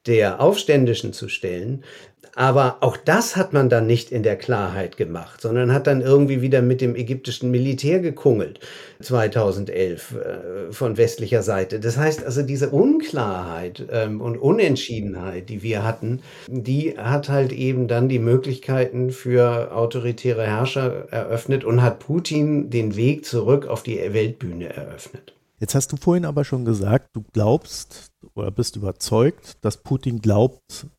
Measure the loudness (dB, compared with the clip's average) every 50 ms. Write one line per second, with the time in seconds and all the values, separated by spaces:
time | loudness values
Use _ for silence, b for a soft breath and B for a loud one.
0 | -2 2 4 4 4 4 2 2 4 4 4 4 2 2 4 4 4 4 2 0
1 | -2 -6 -8 -10 -10 -10 -8 -6 -6 -6 -6 -6 -6 -6 -6 -8 B B B B
2 | B B B B -20 -12 -4 0 2 4 4 4 4 2 2 0 0 0 0 0
3 | 0 2 2 2 2 0 0 -2 -2 0 2 2 4 4 4 4 4 4 2 2
4 | 0 -2 -4 0 0 0 0 0 -2 -2 -2 -2 -2 -2 -4 -4 -6 -6 -6 -6
5 | -6 -6 -6 -8 -12 -14 -12 -8 -4 -2 0 2 2 4 2 2 4 2 2 2
6 | 4 6 6 6 6 4 2 0 2 2 4 4 4 4 4 2 0 0 -2 -2
7 | -4 -4 -6 -6 -6 -8 -8 -4 -2 0 0 0 0 0 -2 -2 0 0 2 2
8 | 0 -2 -2 2 4 4 4 4 2 -4 -8 -12 B B B B B B B B
9 | B -2 0 2 2 2 2 2 2 2 0 -2 -4 -4 -2 -2 -2 -2 -2 -6
10 | -10 -12 -12 -10 -10 -10 -10 -10 -10 -10 -10 -10 -10 -10 -8 -4 -4 -2 0 2
11 | 2 2 0 -2 -4 0 0 0 2 0 0 -2 -2 -2 -4 -4 -4 -2 0 0
12 | 2 0 0 0 -4 -4 -2 -2 -2 -2 -2 -2 -2 0 2 4 4 4 4 2
13 | 0 -4 -4 -4 -4 -2 -4 -6 -6 -8 -8 -8 -8 -10 -10 -12 -10 -6 -4 -2
14 | -2 -2 -4 -6 -6 -6 -4 0 2 2 4 4 4 2 2 0 -4 -6 -8 -6
15 | -6 -6 -8 -8 -8 -8 -8 -10 -10 -10 -10 -8 -6 -4 -2 -2 -2 -2 -2 -2
16 | -4 -6 -6 -6 B B B B B B -10 -8 -4 -2 -2 -2 -2 -2 -4 -4
17 | -2 -2 0 0 0 0 0 0 0 0 -2 -2 -2 -2 0 0 0 0 2 2
18 | 2 2 2 2 2 4 4 4 2 0 -6 -6 -4 -2 0 0 0 0 -2 -2
19 | -4 -4 -4 -6 -4 2 4 4 4 4 4 0 -2 -4 -2 -2 -2 0 -2 -2
20 | -4 -4 -4 -2 -2 0 0 0 0 0 0 0 0 0 0 0 -2 -2 -2 -4
21 | -8 -8 -6 -6 -4 -4 -4 -4 -2 -2 -2 -2 0 2 4 4 4 4 2 0
22 | -4 -4 -2 -2 -2 0 0 0 2 2 2 0 0 0 0 -2 0 0 0 2
23 | 2 2 2 0 -2 -4 -4 -2 2 2 2 2 2 -2 -6 -6 -6 -6 -6 -4
24 | -4 -2 0 0 0 0 -2 -6 -10 -10 -8 -8 -10 -10 -10 -12 -12 -14 -14 -16
25 | -18 -18 -20 -20 -20 -20 -20 _ _ _ _ -8 -4 -2 0 0 0 -2 -4 -2
26 | 0 2 2 2 0 -2 -2 -2 -2 -2 -2 -2 0 0 0 0 2 2 2 2
27 | 0 _ -10 -12 -12 -6 -2 0 2 4 4 2 0 -4 -14 -14 -14 -16 -18 -20
28 | -20 -20 _ _ -20 -16 _ -8 -8 -6 -4 -4 -4 -4 -6 -6 -6 -8 -6 -8
29 | -4 0 2 4 4 2 2 -2 -10 -20 -12 _ -4 -4 -4 -4 -4 -4 -4 -4
30 | -2 -4 -4 -2 0 2 4 4 4 2 0 -4 _ -20 -18 -18 -18 -18 -20